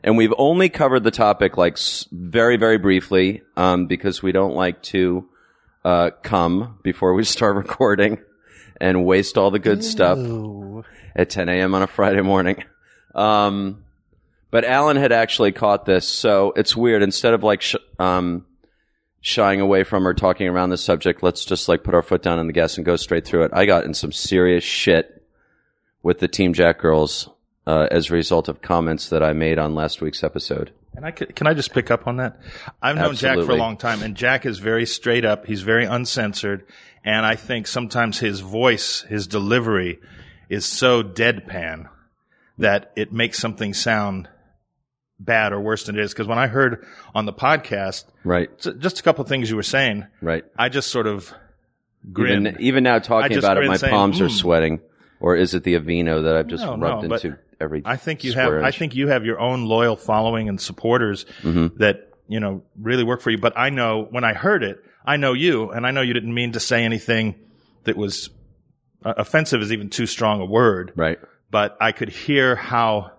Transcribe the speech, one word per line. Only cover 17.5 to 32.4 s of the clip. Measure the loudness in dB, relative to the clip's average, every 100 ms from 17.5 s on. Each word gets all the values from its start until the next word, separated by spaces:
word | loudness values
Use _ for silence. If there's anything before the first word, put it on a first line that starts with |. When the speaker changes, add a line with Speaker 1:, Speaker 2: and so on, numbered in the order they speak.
| 0
Speaker 1:
sh-, | -2 -6 _ -2
um, | 0 0 0 -4 -10 _ _ _ _ _ _ _
shying | -4 0 2 2
away | 4 4
from | 2 2 2
or |
talking | 4 2 2 0
around | 0 0
the | 0
subject, | 0 0 0 2
let's | 0 0 -4
just, | -4 0
like, | 0
put | 4 2
our |
foot | 2 -2
down | 0 0
on | 0
the |
gas | 0 0 0
and | -2
go | -2
straight | 0 -2 0
through | 0
it. | 2
I | 4 4
got | 4 2
in |
some | -6 -8
serious | -8 0 4 4 4
shit | 0 -2 2 2 2 -14 _ _ _ _ _ _ _ _
with | -2 0
the | -2
Team | 0 0
Jack | 4 2 4
girls, | 2 2 2 -4 -12 _ _ _ -2
uh, | 0 2
as | 0 0
a |
result | -2 2 0 0
of | -10
comments | -2 0 0 -4 -4
that | 0
I | 0
made | 0 0 0
on | -2
last | -2 -4 -6
week's | -8 -6
episode. | -6 -6 -8 -8 -8 _ _ -14
Speaker 3:
And | -14
I |
could, | -12 -12 -2
can | -2
I |
just | 0 -2
pick | -2 0
up | -2 -2
on | -6
that? | -6 -8